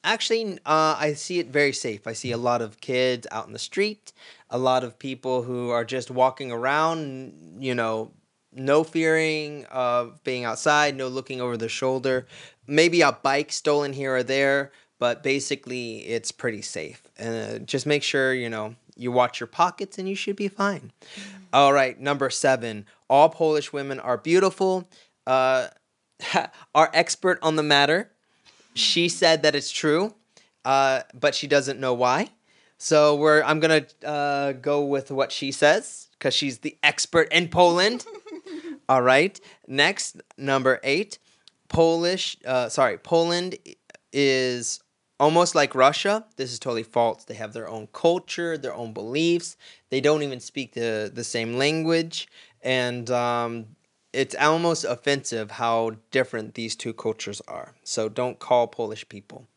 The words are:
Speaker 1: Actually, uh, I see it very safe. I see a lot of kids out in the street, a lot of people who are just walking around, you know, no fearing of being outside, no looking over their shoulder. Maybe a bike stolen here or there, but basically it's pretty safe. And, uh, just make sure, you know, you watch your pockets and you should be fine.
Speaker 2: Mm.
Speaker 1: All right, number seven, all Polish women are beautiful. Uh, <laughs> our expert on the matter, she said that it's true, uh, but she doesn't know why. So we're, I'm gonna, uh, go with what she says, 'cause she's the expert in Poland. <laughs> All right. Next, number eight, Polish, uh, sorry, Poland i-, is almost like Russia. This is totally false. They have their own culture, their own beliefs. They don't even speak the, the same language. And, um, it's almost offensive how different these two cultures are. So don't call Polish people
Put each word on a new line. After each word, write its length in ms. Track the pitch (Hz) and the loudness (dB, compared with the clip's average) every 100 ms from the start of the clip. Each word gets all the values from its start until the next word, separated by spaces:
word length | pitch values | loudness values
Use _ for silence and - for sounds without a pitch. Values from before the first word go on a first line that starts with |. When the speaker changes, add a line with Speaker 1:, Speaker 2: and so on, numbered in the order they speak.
Speaker 1:
Actually, 540 | 160 220 - 226 220 180 139 | -2 -2 0 -2 -2 -8 0
uh, 300 | 156 156 147 | 4 4 2
I 160 | 151 | -2
see 240 | 147 - 180 | -4 -4 -4
it 120 | 127 | -2
very 240 | 143 147 | 0 0
safe. 340 | 127 127 101 - | 0 -6 -8 -10
I 60 | |
see 180 | 110 127 | -8 -6
a 60 | 117 | -2
lot 260 | 120 120 | 0 0
of 180 | 113 - | -2 -10
kids 460 | - 127 127 123 113 | -4 0 0 -2 -6
out 140 | 110 - | -10 -10
in 80 | |
the 60 | 113 | -12
street, 540 | - - 208 214 - _ - - _ | -8 -2 -2 -4 -20 _ -20 -20 _
a 80 | 123 | -2
lot 260 | 131 127 | 2 2
of 140 | 123 113 | -2 -10
people 460 | 135 131 131 127 | -12 -8 -2 -2
who 260 | 120 123 120 | -2 -6 -2
are 160 | 120 113 | -2 -2
just 240 | 131 120 | -6 -4
walking 420 | 127 127 131 131 | 2 2 0 -8
around, 1040 | 117 127 147 160 165 147 131 131 78 82 95 | -4 0 2 2 0 -6 -10 -14 -18 -20 -8
you 160 | 131 123 | -4 -2
know, 360 | 113 110 110 _ _ _ _ | -2 -4 -8 _ _ _ _
no 300 | 127 135 151 | -8 2 2
fearing 800 | 160 165 160 160 160 156 151 147 - | 2 -2 2 2 0 -2 -6 -12 -10
of 500 | 131 123 123 120 - - | -4 0 0 -2 -8 -6
being 180 | 127 | -4
outside, 520 | 120 110 151 147 147 135 | -4 -2 2 4 2 0
no 120 | 131 | -6
looking 320 | 131 127 131 | -6 -8 -8
over 160 | 123 117 | -6 -4
their 140 | 113 | -6
shoulder. 580 | - 131 131 131 127 123 - - _ - | -4 -2 0 0 -2 -4 -20 -20 _ 0
Maybe 340 | 147 170 170 | 4 4 6
a 120 | 143 | 4
bike 380 | 123 139 143 151 | 4 0 0 -2
stolen 420 | - - 147 143 | -4 0 0 -2
here 200 | 139 135 131 | -6 -2 -2
or 80 | |
there, 480 | 123 135 139 139 139 _ _ _ | 0 2 2 2 -2 _ _ _
but 240 | 123 117 | -2 -2
basically 760 | 139 139 135 139 - 127 120 110 | -2 -2 -2 -8 -8 -10 -8 -12
it's 320 | - 117 - | -6 -6 -6
pretty 280 | - 123 107 | -6 -6 -6
safe. 400 | - - 78 - _ _ | -10 -10 -12 -14 _ _
And, 380 | 117 113 107 113 | -8 -8 -8 -10
uh, 40 | |
just 260 | - 135 147 | -6 -6 -2
make 180 | 147 | -2
sure, 300 | - 143 131 | 0 0 0
you 160 | 127 117 | -2 -4
know, 260 | 113 107 117 _ - | -8 -10 -12 _ -10
you 120 | 120 | -2
watch 280 | 123 123 - | 2 2 -2
your 80 | 117 | -12
pockets 500 | - 175 - 196 - | 0 0 0 -12 -8
and 120 | 190 | -8
you 60 | 196 | -6
should 200 | - 202 | -6 -4
be 140 | 202 | -6
fine. 420 | 202 202 180 - _ - - | -2 -4 -4 -12 _ -20 -18
Speaker 2:
Mm. 60 | - - - | -18 -20 2
Speaker 1:
All 180 | 127 139 | 6 6
right, 240 | 139 131 - | 6 2 -2
number 320 | 139 143 135 | -4 -2 -2
seven, 560 | - 139 131 117 107 104 _ _ | 0 2 2 -2 -10 -12 _ _
all 200 | 135 160 | 6 6
Polish 420 | 165 160 151 143 | 4 0 0 -2
women 280 | 143 139 135 | -8 -8 -8
are 160 | - 120 | -4 -4
beautiful. 720 | 160 175 190 - 190 185 180 _ _ _ - | 2 4 2 2 0 0 -6 _ _ _ 0
Uh, 420 | 131 131 131 123 _ _ _ _ _ | 2 4 0 -2 _ _ _ _ _
<laughs> 560 | - 180 - - - 151 | -2 -2 -2 -12 -2 2
our 140 | 160 | 4
expert 460 | 156 175 - 185 180 | 4 0 0 0 2
on 140 | 160 156 | 2 0
the 80 | |
matter, 480 | 151 143 143 170 226 _ _ _ _ _ _ | 4 4 4 2 -2 _ _ _ _ _ _
she 340 | - - 175 170 | -4 0 2 0
said 360 | - 170 160 | 2 4 4
that 120 | 151 143 | 2 0
it's 160 | - | -6
true, 420 | - 156 156 214 _ _ _ _ _ 127 | -2 0 0 0 _ _ _ _ _ 0
uh, 360 | 135 135 131 - | 2 2 0 -6
but 220 | 127 147 139 | -2 -2 -2
she 120 | 143 | 2
doesn't 320 | 143 135 131 | 2 2 -4
know 140 | 131 | -2
why. 360 | 123 123 135 - _ _ _ _ _ | 2 2 2 -2 _ _ _ _ _
So 380 | - 156 151 147 | 2 6 6 4
we're, 280 | 156 151 | 4 4
I'm 160 | 139 156 | 4 2
gonna, 240 | 160 156 139 _ - | 4 2 0 _ -8
uh, 480 | 147 143 143 143 | -4 -2 -2 -4
go 300 | 131 139 143 | -4 -2 0
with 260 | 143 139 135 | 0 -2 -4
what 200 | 135 135 | -4 -2
she 200 | - 139 | -2 -6
says, 540 | 135 147 190 - - - _ | 4 4 4 0 -18 -20 _
'cause 140 | 139 | -2
she's 260 | - 143 120 | -2 -4 -6
the 180 | 151 - | -10 0
expert 480 | 147 - - 165 156 | 0 2 0 0 2
in 160 | 165 175 | 2 0
Poland. 580 | 170 175 170 202 247 - | 4 4 6 0 -2 -12
<laughs> 800 | 427 440 370 381 311 320 294 - | -18 -16 -18 -14 -14 -14 -12 0
All 120 | 131 | 2
right. 380 | 123 135 185 - - _ - | 6 4 2 -4 -20 _ -8
Next, 540 | 135 156 202 - - - - | 0 0 0 -10 -12 -20 -8
number 420 | 139 135 131 127 | -2 2 2 0
eight, 340 | 135 151 214 - _ _ - _ _ | 0 -2 -4 -12 _ _ -20 _ _
Polish, 680 | - 165 170 170 185 - - 123 | 2 4 4 0 -2 -6 -8 -4
uh, 220 | 127 120 | -2 -2
sorry, 280 | - 127 92 | 0 0 0
Poland 580 | - 165 165 175 180 165 - | 0 2 2 0 -4 -10 -18
i-, 100 | - _ - _ | -20 _ -20 _
is 680 | 139 139 131 127 123 120 - _ _ _ _ | 0 2 2 0 -4 -6 -10 _ _ _ _
almost 360 | 147 165 175 160 | 4 4 4 2
like 200 | 139 131 | 2 6
Russia. 500 | 131 147 196 214 220 - | 4 6 0 -2 -4 -10
This 160 | 131 | -8
is 80 | 120 | -6
totally 240 | 135 117 | -4 -4
false. 400 | 107 123 117 - | -2 0 0 0
They 120 | - 110 | -14 -14
have 180 | 110 | -12
their 160 | 117 104 | -12 -12
own 180 | 110 107 | -12 -14
culture, 640 | - 170 180 - - 170 160 | 0 2 2 -4 -8 -6 -6
their 160 | 135 | -8
own 180 | - 117 | -10 -12
beliefs. 600 | 107 107 143 170 170 170 - - - _ | -10 -6 -2 0 0 -4 -18 -20 -20 _
They 120 | 131 | 0
don't 220 | 143 151 | 2 2
even 160 | 143 127 | -2 -8
speak 340 | - - 131 | -10 -10 -10
the, 360 | - 117 107 107 | -6 -4 -4 -6
the 100 | 120 | -8
same 340 | 113 117 113 123 | -6 -6 -4 0
language. 680 | 143 160 160 165 165 - - - - _ | 0 0 0 0 -2 -10 -12 -18 -20 _
And, 480 | 127 131 123 123 117 | -2 -2 -2 -4 -4
um, 560 | 120 120 120 117 117 110 _ _ _ _ | -2 0 -2 -4 -8 -12 _ _ _ _
it's 220 | 127 131 - | -4 -4 2
almost 480 | 151 160 170 160 | 2 4 0 -2
offensive 680 | 104 120 - 139 - 113 107 | -4 -4 -2 -2 -4 -6 -8
how 400 | - 117 113 113 110 _ | -4 0 0 0 -6 _
different 460 | 131 127 117 107 - | -2 -2 -4 -8 -8
these 200 | 113 - | -8 -8
two 180 | 117 | -10
cultures 480 | 110 110 107 - 101 - | -6 -6 -6 -10 -12 -12
are. 280 | - - _ - | -14 -14 _ -8
So 240 | - 110 | -4 -4
don't 300 | 107 123 - | -4 -6 -6
call 280 | - 123 117 | 2 2 2
Polish 400 | - 110 107 - | -4 -8 -8 -14
people 400 | 101 _ 107 120 | -20 _ -20 -20